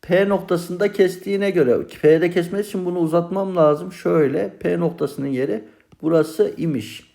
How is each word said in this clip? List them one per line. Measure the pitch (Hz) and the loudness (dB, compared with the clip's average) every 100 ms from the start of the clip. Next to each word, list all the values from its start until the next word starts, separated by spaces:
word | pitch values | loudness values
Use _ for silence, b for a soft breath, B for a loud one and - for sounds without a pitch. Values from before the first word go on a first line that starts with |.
P | - 180 202 | 2 2 2
noktasında | 196 - 175 170 175 202 | 0 0 -4 -2 -2 -2
kestiğine | 202 185 180 - 196 202 | 2 2 2 -4 -2 0
göre, | 180 131 104 71 - | 2 2 2 -2 0
P'de | 151 160 175 | 4 4 4
kesmesi | 180 170 196 208 | 0 -2 -4 -4
için | 196 | -4
bunu | 180 175 | -4 -2
uzatmam | 165 170 170 190 190 185 | 0 0 0 -4 -4 2
lazım. | 151 147 185 | 4 4 -4
Şöyle, | 175 175 175 143 139 196 - | -6 0 2 2 0 -4 -4
P | 175 175 | -4 0
noktasının | 170 170 151 - 139 | -2 -2 -6 -4 -6
yeri | 131 139 - - B B - | -4 -2 -4 -8 B B -8
burası | 156 165 156 - 202 - | 0 2 0 0 -2 0
imiş. | 165 135 104 - - | -4 -4 -6 -16 -20